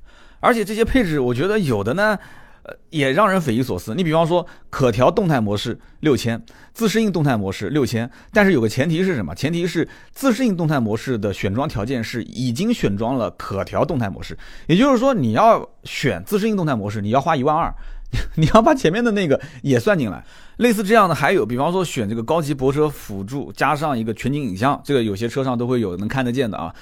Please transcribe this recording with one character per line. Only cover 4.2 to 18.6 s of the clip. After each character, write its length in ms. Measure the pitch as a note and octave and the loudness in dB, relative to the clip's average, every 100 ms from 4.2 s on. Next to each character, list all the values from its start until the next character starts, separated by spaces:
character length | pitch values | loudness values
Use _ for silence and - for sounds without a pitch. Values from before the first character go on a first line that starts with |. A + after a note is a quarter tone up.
说 220 | E3 F3 - - - | 2 2 -2 -10 -10
可 220 | - B2+ | 0 2
调 180 | A2+ C3+ | 4 4
动 160 | G3 F#3 | 4 2
态 140 | C3+ | 2
模 160 | G#2 G#2 | 0 -2
式 200 | A#2+ - - - | -4 -8 -14 -2
六 180 | D3+ A#2 | 0 2
千， 240 | A#2 A2+ - - - | 0 -6 -8 -20 -16
自 160 | - A3 | -2 0
适 140 | G#3+ | 2
应 80 | G#3+ | 0
动 140 | E3+ | 2
态 120 | C#3+ A2+ | 0 0
模 140 | G2 | -2
式 180 | - G2 | -4 -2
六 140 | D3 | 0
千， 240 | A#2+ A#2 A#2+ - - | 0 -2 -4 -10 -2
但 140 | G#3+ G3 | 2 4
是 60 | |
有 80 | D3+ | 4
个 80 | A2 | 2
前 200 | B2+ D#3+ | 0 0
提 140 | D#3+ | 0
是 140 | F#3+ C#3+ | 0 -2
什 100 | D#2 | -4
么？ 80 | |
前 180 | E2+ - | -4 -4
提 140 | E3+ F3 | -2 -2
是 220 | E3 C3+ - - | -2 -4 -6 -20
自 200 | - C4+ | -2 0
适 140 | A3 B3 | 2 0
应 100 | F3 | 0
动 120 | D#3 | 0
态 100 | D3 | 0
模 180 | A2 A2 | 0 -2
式 220 | C3+ A#2 | -4 -2
的 160 | G2+ | -2
选 180 | F#2 G2+ | -2 -4
装 160 | G#2+ C#3+ | -2 -4
条 160 | - | -4
件 180 | A2+ B2+ | -4 -4
是 200 | A2 A#2+ | -6 -8
已 300 | - - B2+ | -8 -6 -4
经 200 | A#2+ A3 | -2 -2
选 240 | A#3+ A#2+ G2+ | 0 -2 -2
装 200 | A2+ C3 | -2 -2
了 120 | F#2+ | -4
可 320 | - - G2 | -6 -8 -6
调 200 | F2 F#2+ | -4 -2
动 140 | C#3+ C#3+ | -2 -2
态 100 | G2+ | -4
模 140 | - | -6
式， 160 | - - - - - | -12 -14 -16 -8 0
也 80 | F3 | 4
就 160 | C#4 | 4
是 60 | A#3+ | 4
说 140 | C4+ | 2
你 200 | A3+ A#2 | 2 0
要 360 | A#2 A3+ F#3+ - - | 4 4 4 0 -16
选 400 | - - C#3 F2 | -14 -4 -2 -2
自 140 | F#2+ G3+ | -2 -2
适 100 | A3 | 0
应 80 | G3+ | 0
动 80 | |
态 120 | D#3 A#2 | 0 -2
模 120 | G2+ | -4
式， 120 | G#2+ | -4
你 100 | G2+ | 0
要 100 | C3+ | 0
花 140 | E3+ | 2
一 80 | D3+ | 0
万 140 | C#3 D#3 | 2 0
二， 180 | D3 - - - | -2 -6 -12 -12
<laughs> 360 | - - - - | -6 -4 -2 2
你 80 | D3+ | 6
要 80 | A3 | 6